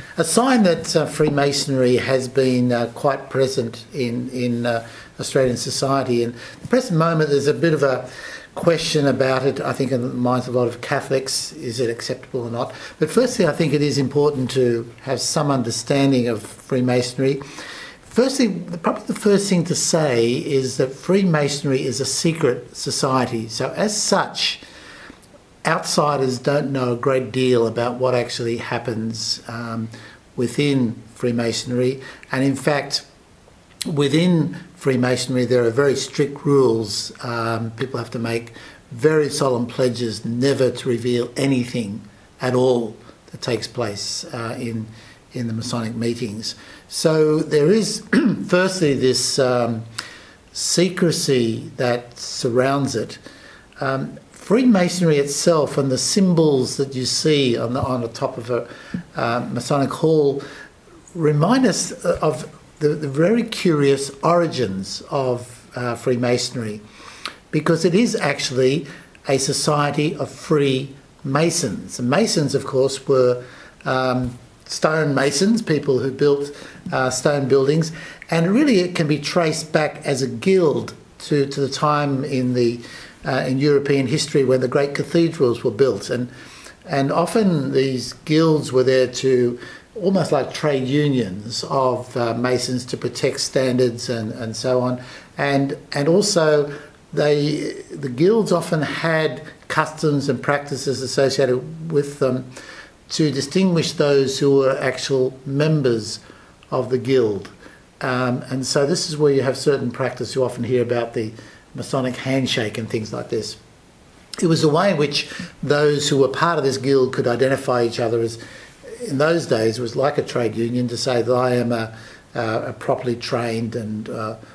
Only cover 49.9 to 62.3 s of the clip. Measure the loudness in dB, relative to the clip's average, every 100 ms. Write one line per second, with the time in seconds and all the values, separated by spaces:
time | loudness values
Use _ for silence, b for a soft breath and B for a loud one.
49.9 | B B B B B -14 -8 -2 2 0
50.9 | 2 0 2 2 2 2 -2 -6 -4 -2
51.9 | -2 -6 -14 -12 -4 0 2 2 2 0
52.9 | -2 -6 -10 B B B B B -8 -4
53.9 | -4 -6 -10 -20 -10 0 4 6 6 4
54.9 | 2 4 4 2 2 4 4 2 0 0
55.9 | 0 0 4 4 6 6 4 2 -2 -4
56.9 | -2 -2 0 2 4 4 2 -2 -2 -2
57.9 | -2 -4 -4 -6 -6 -4 -4 -4 B B
58.9 | B -8 -4 0 0 -2 -4 0 0 0
59.9 | 0 2 4 4 0 B B B -20 -20
60.9 | -20 -12 -2 2 4 4 4 4 2 -4
61.9 | -4 -2 0 -2